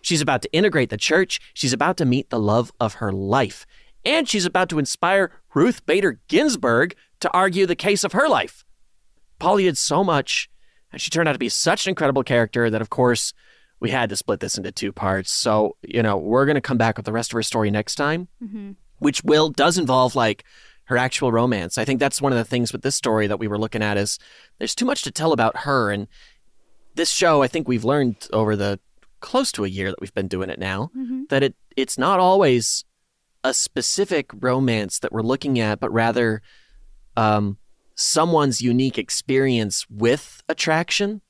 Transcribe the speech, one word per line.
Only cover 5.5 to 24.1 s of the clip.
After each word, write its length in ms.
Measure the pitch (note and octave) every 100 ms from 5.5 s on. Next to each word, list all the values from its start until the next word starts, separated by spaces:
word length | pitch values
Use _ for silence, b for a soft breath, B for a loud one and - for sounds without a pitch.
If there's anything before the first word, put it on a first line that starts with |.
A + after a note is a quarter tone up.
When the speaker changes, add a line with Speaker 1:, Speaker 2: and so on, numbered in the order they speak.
| C#3+
Speaker 1:
Ruth 300 | A3 A#3 -
Bader 340 | F3 G3 A#2 -
Ginsburg 680 | E3 D4+ G3 B2 A#2 E3+ - b _
to 100 | E3+
argue 340 | F3+ F#3+ F3+ F#3
the 80 |
case 300 | D#3+ F#3 G3+
of 80 | F#3
her 160 | G3+ D4
life. 380 | D3+ F2 - _ - _ _ _ _ _ _
Polly 240 | E3+ G#3
did 140 | F#3 C#3+
so 260 | - D3
much, 460 | G3 D3 - - - - - _ _
and 100 | -
she 80 | -
turned 200 | D#3+ D#3+
out 40 |
to 60 | C3+
be 80 | A#2+
such 380 | - E3 G3+ F#3+
an 60 |
incredible 320 | F#3+ D3+ C3+
character 460 | B2 A#2+ A2+ A#2+ A#2
that, 120 | G#2+
of 80 | A2
course, 440 | - B2 A#2 - - b b b b
we 100 | A#2
had 200 | C3 A#2
to 60 | G2+
split 240 | - G2+
this 180 | G2 -
into 140 | F#2
two 220 | - G#2
parts. 360 | - G2 F#2+ F#2
So, 460 | - B2 G#2+ G#2+ -
you 180 | - A#2
know, 140 | A2+ G2+
we're 300 | D#2+ A#2+ C#3
gonna 160 | D3+
come 160 | - B2
back 180 | A2+ A2
with 100 | G#2
the 60 |
rest 200 | A2+ A#2
of 40 | A2+
her 80 |
story 260 | G#2+ A#2 G#2
next 260 | G#2 G#2 -
time, 340 | D3 D#3+ F3+ -
Speaker 2:
Mm-hmm. 300 | A3+ G#3+ G3+ F#3+ _ _
Speaker 1:
which 240 | - - -
will, 240 | D3+ D#3
does 280 | C3 D3 F3
involve, 380 | C3+ C3 B2+ C3+
like, 300 | A2+ G#2 - b b b -
her 100 | A#2+
actual 360 | B2+ - C3
romance. 440 | A2+ B2 G#2+ F2 -
I 60 |
think 160 | A2 C3
that's 220 | C#3 -
one 100 | C#3
of 60 | A#2+
the 80 | A2+
things 260 | B2 A#2
with 100 | A#2
this 140 | C3+ -
story 320 | B2 A2 G#2
that 120 | G2+
we 80 | A2
were 100 | G#2
looking 260 | A2 A2+
at 140 | G#2+ G2+
is 220 | G#2